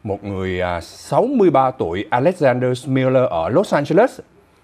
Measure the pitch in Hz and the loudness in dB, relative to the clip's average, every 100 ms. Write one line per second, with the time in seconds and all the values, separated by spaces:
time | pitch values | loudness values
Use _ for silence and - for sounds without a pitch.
0 | 107 98 101 95 95 90 90 85 - - | -8 -8 -8 -6 -6 -4 -4 -6 -10 -16
1 | - 143 233 269 185 135 131 - 90 90 | -4 -2 0 2 4 4 2 0 -4 -4
2 | - 123 151 185 139 123 127 127 135 131 | -2 0 0 2 2 2 0 -4 -2 0
3 | 131 131 127 82 80 143 202 160 143 165 | 2 2 2 0 0 0 0 0 2 2
4 | 262 - - _ _ _ | 2 0 -20 _ _ _